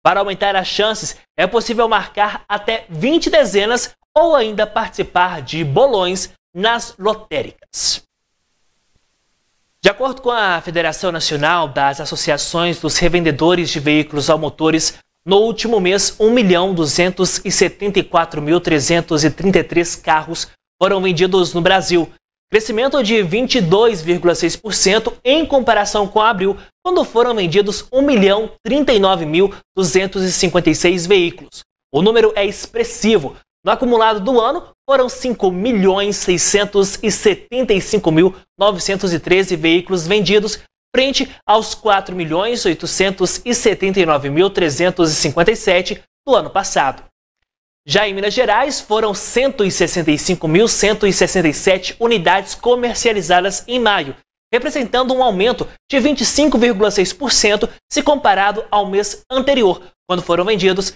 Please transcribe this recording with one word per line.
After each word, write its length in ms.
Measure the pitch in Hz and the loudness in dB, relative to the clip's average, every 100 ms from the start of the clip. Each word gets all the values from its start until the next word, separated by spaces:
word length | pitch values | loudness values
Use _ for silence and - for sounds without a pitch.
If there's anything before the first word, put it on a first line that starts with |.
Para 200 | 160 196 | 0 0
aumentar 340 | 202 190 202 190 | -2 -2 -2 -2
as 120 | 185 | -2
chances, 500 | - 214 214 - - _ - | -2 -2 -2 -8 -12 _ -4
é 80 | 185 | -2
possível 420 | 233 226 226 226 | 0 -2 0 0
marcar 560 | 208 - 202 208 208 - | 0 -2 -4 -4 -4 -8
até 360 | 208 214 226 - | -6 -4 -6 -8
vinte 400 | 160 233 330 - | -4 0 0 2
dezenas 680 | 330 233 196 214 240 - - _ 302 | 2 2 0 0 -2 -4 -14 _ 2
ou 200 | 339 285 | 4 2
ainda 300 | 220 208 208 | 2 -2 -2
participar 800 | 226 214 - 180 175 180 170 | -4 -4 -6 -2 0 0 -2
de 200 | 123 156 | -8 -4
bolões 680 | 147 156 277 208 180 185 - _ _ 175 | 0 2 2 2 -2 -4 -8 _ _ -4
nas 400 | 220 233 - - | -2 -2 -6 -6
lotéricas. 1040 | 202 208 - 147 110 - _ - - - - _ _ _ _ _ _ _ _ _ _ _ _ _ _ _ _ _ | -4 -4 -6 -8 -8 -12 _ -6 -6 -6 -10 _ _ _ _ _ _ _ _ _ _ _ _ _ _ _ _ _
De 120 | 190 | 0
acordo 320 | 202 262 254 | 0 -2 -4
com 80 | 240 | -2
a 280 | 233 196 170 | 0 0 0
Federação 520 | 175 170 160 151 190 | -2 -2 -2 -2 -4
Nacional 560 | 160 - 147 151 175 151 | -4 -4 0 2 2 0
das 340 | 139 139 139 | 0 -2 -2
Associações 800 | 147 160 165 143 - 170 170 160 | -6 -4 -2 -2 -2 -2 -2 -2
dos 180 | 156 - | -4 0
Revendedores 720 | 170 175 165 135 165 175 160 | 2 2 0 2 2 2 0
de 100 | 165 | -2
Veículos 480 | 143 151 151 147 151 | 0 2 0 -2 0
Automotivos, 680 | 156 147 - 160 160 - - _ _ | 0 -2 -2 0 2 -2 -6 _ _
no 140 | 170 202 | 0 2
último 420 | 226 - 226 220 | 2 0 -2 0
mês, 360 | 180 196 - - | 2 0 -2 0
um 120 | 220 | 2
milhão 420 | 247 196 175 190 | 4 4 2 2
duzentos 680 | 170 147 - 180 185 180 - 196 | 0 0 0 0 0 -2 -2 -4
e 60 | |
setenta 480 | - 185 - 202 190 | 0 0 -2 -4 -2
e 40 | |
quatro 380 | 156 175 165 151 | 0 0 -2 -4
mil 180 | 147 175 | 0 0
trezentos 640 | 170 151 127 170 165 156 | 2 0 2 0 0 0
e 60 | 151 | 0
trinta 300 | - 190 180 | 0 2 2
e 40 | |
três 320 | - 165 170 - | 2 -2 -2 -4
carros 520 | 170 156 156 165 - _ _ - | 0 0 -2 -10 -12 _ _ -2
foram 200 | 190 196 | 0 2
vendidos 520 | 185 165 185 190 175 | 0 2 2 2 0
no 80 | 175 | 0
Brasil, 480 | 180 190 - 175 156 - _ _ _ | 2 2 2 0 0 -8 _ _ _
crescimento 540 | 214 220 214 269 285 | -2 0 -2 0 0
de 180 | 208 226 | 0 0
vinte 340 | 175 214 254 254 | 0 -2 0 0
e 60 | |
dois 400 | 165 202 233 190 | 2 4 2 0
vírgula 320 | 160 175 175 | -2 0 0
seis 220 | 165 170 - | 0 -2 -4
por 180 | 214 | -6
cento 400 | - 190 220 226 - | -2 2 0 -2 -4
em 220 | 247 311 311 | 0 0 2
comparação 640 | 277 240 208 202 208 202 | 0 2 0 0 -2 0
com 140 | 214 | 0
abril, 360 | 214 190 190 196 - _ | 0 0 -2 -4 -12 _
quando 200 | 359 359 | -2 -2
foram 320 | 240 226 247 226 | 0 0 0 0
vendidos 500 | 175 190 202 202 - | 0 0 0 -4 -4
um 100 | 262 | 0
milhão 480 | 285 233 196 208 214 - | 2 4 4 2 -2 -8
trinta 300 | - 285 285 | -2 0 2
e 60 | 214 | 2
nove 260 | 190 185 156 | 2 0 0
mil 280 | 165 196 - _ 190 | 0 0 -2 _ -4
duzentos 480 | 180 185 190 196 | 0 0 -2 -2
e 80 | 185 | -2
cinquenta 380 | - 170 175 170 | -2 0 0 0
e 60 | 156 | 2
seis 300 | 175 180 170 | 2 0 2
veículos. 580 | 196 170 - 143 - - _ _ | 2 2 -4 -16 -20 -20 _ _
O 100 | 143 | 0
número 320 | 202 233 220 214 | 2 4 4 2
é 100 | 202 | -2
expressivo. 920 | 196 - 233 226 - 214 208 135 - _ _ 185 | -4 -8 -6 -6 -2 2 2 0 -12 _ _ -2
No 80 | |
acumulado 480 | 226 240 226 220 214 | 0 2 2 2 0
do 180 | 202 240 | 0 2
ano, 240 | 233 339 - _ - | 2 -2 -10 _ 0
foram 200 | 262 247 | 0 0
cinco 420 | - 254 214 190 | -4 -6 -2 -2
milhões 640 | 180 240 214 190 196 202 196 | 0 0 2 2 2 -2 -4
seiscentos 840 | - 170 - 202 202 202 190 - | -2 0 0 -2 -2 0 -2 -4
e 80 | 220 | -6
setenta 600 | - 208 180 - 247 233 | -2 -2 -2 -4 -4 0
e 80 | 190 | -2
cinco 300 | - 214 175 | -2 -2 2
mil 220 | 156 185 185 _ - | 2 2 0 _ -2
novecentos 540 | 208 180 - 190 196 | 0 0 -4 -4 -4
e 60 | 170 | -4
treze 380 | - 185 190 170 | 0 0 0 0
veículos 500 | 165 175 180 185 160 | 2 0 0 -4 0
vendidos, 520 | 208 175 208 208 - - _ _ 247 | 0 2 0 0 -6 -14 _ _ -2
frente 340 | 269 269 - - - | 0 -2 -6 -6 0
aos 300 | 220 214 - | 0 0 -4
quatro 400 | 220 196 190 180 | 0 0 -2 -6
milhões 500 | 160 165 220 240 185 | -4 -2 -2 -2 -2
oitocentos 760 | 156 160 - 190 190 180 - | -2 -4 -2 -2 0 -2 -2
e 100 | 240 | -4
setenta 460 | 233 220 185 190 196 | 0 0 0 0 0
e 60 | 165 | 2
nove 240 | 147 139 | 0 0
mil 200 | 151 196 | 0 2
trezentos 600 | 202 170 135 180 180 165 | 2 -2 0 0 2 0
e 40 | 151 | 0
cinquenta 360 | 156 170 170 | -2 2 2
e 40 | 196 | 2
sete 460 | 202 180 185 208 _ _ 285 | 2 0 0 -8 _ _ 0
do 80 | |
ano 160 | 220 151 | 0 2
passado. 540 | 190 196 180 143 - - _ _ _ _ _ _ _ 143 | -4 -2 -2 -2 -4 -14 _ _ _ _ _ _ _ -2
Já 220 | 185 214 | 0 0
em 60 | |
Minas 200 | 196 202 | -2 -2
Gerais, 460 | 240 226 214 285 - | 0 2 2 0 -4
foram 340 | - 214 214 | -2 0 0
cento 520 | 190 - 233 269 269 190 | -2 -4 0 0 0 -2
e 60 | |
sessenta 400 | - 170 180 156 | 0 0 0 0
e 60 | 147 | 0
cinco 300 | - 180 160 | 0 -2 2
mil 220 | 170 226 | 2 2
cento 360 | - 202 208 202 | 2 0 2 0
e 60 | |
sessenta 380 | 185 180 185 160 | 2 0 2 0
e 40 | |
sete 400 | - 196 190 - - | 0 0 0 -2 -4
unidades 560 | 233 220 175 190 190 - | 0 2 2 0 -2 -4
comercializadas 1080 | 240 247 240 208 233 208 160 180 190 190 - | 0 0 0 -2 -2 -2 2 2 2 -4 -4
em 120 | 247 | -2
maio, 360 | 220 196 139 - _ _ _ | 0 0 -4 -12 _ _ _
representando 640 | 240 277 294 226 247 254 | -2 -2 -4 -2 -2 0
um 80 | 254 | 0
aumento 460 | 254 185 226 - - - - | 0 2 0 -2 -8 -12 -4
de 80 | 277 | 0
vinte 220 | 277 277 | 2 0
e 40 | 233 | 0
cinco 320 | - 302 254 | 2 2 4
vírgula 320 | 240 196 208 | 2 2 0
seis 220 | 196 180 | 0 -2
por 220 | - 247 | -4 -2
cento 340 | - 214 208 226 - _ | 0 2 0 -2 -8 _
se 120 | 294 | -2
comparado 640 | 285 285 214 190 202 208 - | 0 2 2 2 0 -2 -2
ao 140 | 208 190 | -2 0
mês 380 | 196 202 - - | -2 -4 -8 -6
anterior, 520 | 262 269 262 196 160 - _ - | -2 0 2 2 0 -8 _ -6
quando 140 | 180 | -4
foram 240 | - 170 185 | -2 0 0
vendidos 480 | 208 185 190 190 | 0 0 0 -4